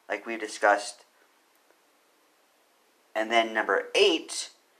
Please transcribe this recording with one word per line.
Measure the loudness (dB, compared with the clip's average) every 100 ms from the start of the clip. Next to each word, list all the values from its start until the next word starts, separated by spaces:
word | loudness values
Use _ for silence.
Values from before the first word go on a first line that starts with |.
| -10
like | -10 -8
we've | -8
discussed. | -8 0 2 2 0 -14 _ _ _ _ _ _ _ _ _ _ _ _ _ _ _ _ _ _ _ _ _ -8
And | 2
then | 2 2
number | -2 0 0 0 2
eight | 4 2 -4 -12 -12 _ _